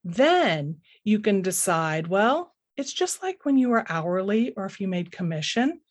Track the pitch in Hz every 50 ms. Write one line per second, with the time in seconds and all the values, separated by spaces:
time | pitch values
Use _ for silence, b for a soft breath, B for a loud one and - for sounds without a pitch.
0 | - 175 170 202 269 311 359 359 330 214 165 151 143 147 165 - b b b b
1 | b 208 214 208 214 214 202 196 180 185 175 - - 190 170 160 160 156 156 160
2 | 160 170 185 196 214 240 277 330 349 _ _ _ _ _ _ - 277 277 - -
3 | 370 359 - - 381 381 381 _ _ 294 277 262 254 247 233 226 - - 165 165
4 | 156 175 180 185 190 196 208 220 233 262 - 214 196 196 - - 196 190 180 175
5 | 170 170 - - 180 165 165 151 151 - - 226 247 285 349 330 _ _